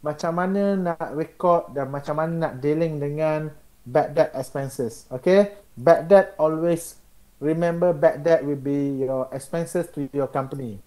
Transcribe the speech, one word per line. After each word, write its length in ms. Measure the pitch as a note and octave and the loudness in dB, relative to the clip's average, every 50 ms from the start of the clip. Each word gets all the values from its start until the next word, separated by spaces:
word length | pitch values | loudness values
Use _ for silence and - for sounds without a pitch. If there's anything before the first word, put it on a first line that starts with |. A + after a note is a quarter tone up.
macam 320 | - D3+ D3+ D3 - E3+ E3 | -6 -6 -8 -4 -4 -4 -2
mana 400 | F3 F3+ F#3 F#3+ G3+ G3+ G3+ G3+ | -2 -2 0 0 0 0 0 0
nak 400 | F#3+ F#3 F3 E3+ - E3+ - C3 | 0 0 -2 -2 -4 -4 -8 -4
record 560 | D3 D#3+ - - _ - F3+ F3 E3 - - B2 C#3+ | -6 -6 -6 -8 _ 2 4 4 4 2 -2 -6 -6
dan 80 | C#3 C3 C#3 | -6 -4 -6
macam 240 | C#3+ C#3 - D3+ D3+ | -8 -6 -6 -4 -2
mana 160 | D#3+ E3 E3+ | -2 -2 -2
nak 200 | E3 E3 D3 - C3 B2+ | -2 -4 -4 -4 -4 -2
dealing 320 | D3 D3+ D#3 E3+ E3 D#3 D3 | -2 0 0 0 -2 -2 -4
dengan 560 | C#3+ C#3+ D3 D3+ D#3 D#3 D#3 D#3 D#3 D3+ - - _ _ _ _ _ | -6 -6 -4 -2 -2 0 0 -2 -4 -6 -10 -14 _ _ _ _ _
bad 320 | - B2 D3+ C#3+ - C#3+ E3 | -2 0 0 0 0 2 0
debt 160 | D#3 - - | 0 0 0
expenses. 720 | B2+ C3 - - C#3+ C3+ C3+ C3 - B2+ A2+ - - - _ C3 | -8 -10 -6 -6 -6 -6 -6 -6 -4 -6 -6 -6 -10 -16 _ -12
Okey? 400 | B2+ - F3+ F#3 G3 G#3 G3+ - - - _ - - | -2 2 4 6 6 4 2 0 -14 -20 _ -16 -2
Bad 320 | A#2+ E3 E3 - D#3 E3 | 4 4 4 4 6 6
debt 240 | G3 G3 F#3+ - - - | 6 6 6 6 -2 0
always, 560 | D#3 D#3 D#3+ D#3+ D#3+ E3+ E3+ E3 - - - - - _ _ - - _ _ _ | 0 0 0 0 0 0 0 0 -4 -10 -18 -20 -20 _ _ -20 -20 _ _ _
remember, 560 | C#3+ D3 D#3+ E3 E3+ E3+ E3+ E3+ F3 F3+ E3+ | -2 -2 0 0 0 0 0 2 2 2 2
bad 320 | D3 D#3+ D#3+ D3+ D3 C#3+ | 6 4 4 4 4 2
debt 160 | E3+ E3 D#3 | 4 4 4
will 160 | C#3 C#3+ D3 C#3 | 2 0 -4 -4
be 480 | C3 C#3 C#3+ C#3+ C#3+ C#3 C#3 C3 C3 | -2 -2 -2 0 0 -2 -2 -2 -2
your 240 | B2+ C3+ C3 B2+ - | -2 -2 -4 -4 -6
expenses 560 | - C3+ - - - E3+ E3+ D#3+ - F3+ E3+ E3+ - | -8 -12 -12 -6 -6 -6 -6 -2 -2 -4 -4 -4 -6
to 160 | - C#3+ C3 | -8 -8 -6
your 160 | - C#3+ C#3 | -4 -4 -4
company. 560 | C3 - C#3+ C3 C3 - C#3 C3+ A#2 G#2 G2 - | -2 -2 -4 -4 -4 -8 -10 -10 -10 -12 -12 -16